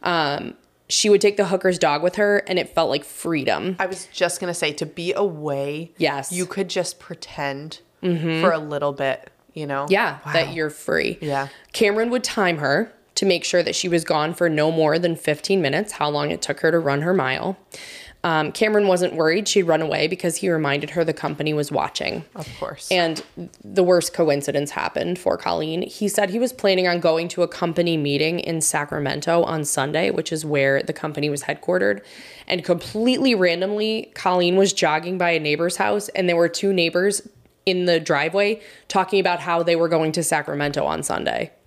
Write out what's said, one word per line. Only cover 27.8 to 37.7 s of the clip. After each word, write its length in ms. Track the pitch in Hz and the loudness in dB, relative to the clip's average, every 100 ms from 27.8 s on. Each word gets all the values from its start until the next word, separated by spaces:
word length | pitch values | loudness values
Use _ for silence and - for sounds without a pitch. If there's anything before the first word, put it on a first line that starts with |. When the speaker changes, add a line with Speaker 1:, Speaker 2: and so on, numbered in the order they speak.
| 170 160 | 0 0
Speaker 1:
meeting 420 | 143 143 156 170 | 0 0 0 -2
in 200 | - 165 | -4 -2
Sacramento 840 | 151 156 147 160 143 147 170 170 | -2 -2 -4 -4 -2 -2 2 2
on 220 | - 160 | 2 -2
Sunday, 460 | 151 - 139 156 196 | -2 -2 0 0 0
which 220 | 180 160 | -2 -4
is 120 | 160 | -6
where 380 | 156 147 135 139 | -2 0 2 2
the 100 | - | 0
company 380 | - 156 147 151 | -6 -6 -4 -4
was 140 | 147 | -4
headquartered. 560 | - 151 - 185 196 202 - - - - - | -6 -6 -2 2 2 0 -6 -20 -20 -20 -2
And 160 | 180 | -2
completely 680 | 165 170 - 214 233 254 262 | 2 -2 0 0 2 4 4
randomly, 760 | 220 180 170 190 208 220 220 - | 4 4 2 -2 0 0 -2 -6
Colleen 420 | - 190 180 175 185 | -4 0 2 4 4
was 160 | 196 | 4
jogging 460 | 196 165 156 170 185 | 2 2 0 -2 0
by 120 | 175 | 2
a 100 | 165 | 2
neighbor's 360 | 151 147 170 - | 0 0 0 0
house, 320 | 208 208 208 | 0 0 -2
and 180 | - 180 | -2 2
there 80 | 170 | 4
were 120 | 170 | 2
two 240 | 170 196 | 2 0
neighbors 500 | 185 165 175 196 196 - _ _ _ | 2 2 2 0 0 -8 _ _ _
in 180 | - | -2